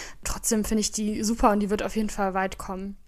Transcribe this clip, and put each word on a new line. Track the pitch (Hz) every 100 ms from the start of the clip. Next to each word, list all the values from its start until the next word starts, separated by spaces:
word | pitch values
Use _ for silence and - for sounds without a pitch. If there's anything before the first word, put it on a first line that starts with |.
| - -
Trotzdem | - - - 220 208
finde | 220
ich | 208
die | - 214 214
super | 214 233 240
und | 208
die | 202
wird | 208
auf | 196 220
jeden | 208
Fall | - 196
weit | 190 190 -
kommen. | - 185 196 196